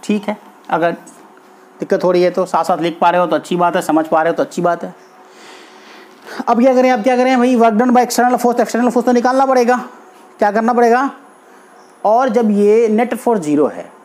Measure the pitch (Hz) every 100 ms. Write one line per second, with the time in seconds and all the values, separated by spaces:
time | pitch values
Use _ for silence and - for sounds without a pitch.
0 | - 208 202 208 - - - 175 170 -
1 | - - - - - - - - 190 196
2 | 180 180 180 175 180 170 160 175 170 165
3 | 175 175 175 156 - 175 175 175 175 156
4 | 156 165 160 165 180 - 175 170 185 175
5 | - - - - - - - - - -
6 | - - - - - 233 262 254 254 247
7 | 208 247 254 262 247 247 233 208 254 240
8 | 240 - 247 247 240 240 240 226 247 240
9 | 233 247 247 262 269 254 240 247 - -
10 | - - - - 208 208 226 233 240 240
11 | 277 - - - - - - - - -
12 | 196 226 269 226 226 202 208 220 233 214
13 | 240 233 - 220 151 147 131 90 - -